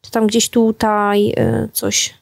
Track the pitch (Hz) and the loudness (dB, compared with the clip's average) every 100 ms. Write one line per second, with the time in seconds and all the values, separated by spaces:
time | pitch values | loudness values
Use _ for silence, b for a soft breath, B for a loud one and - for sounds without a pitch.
0 | - 226 220 226 208 240 226 220 220 208 | -4 -2 0 0 0 2 0 2 0 0
1 | 208 202 208 - - 226 220 - 196 202 | 0 2 0 0 0 0 -4 -6 -4 -4
2 | - - | -6 -10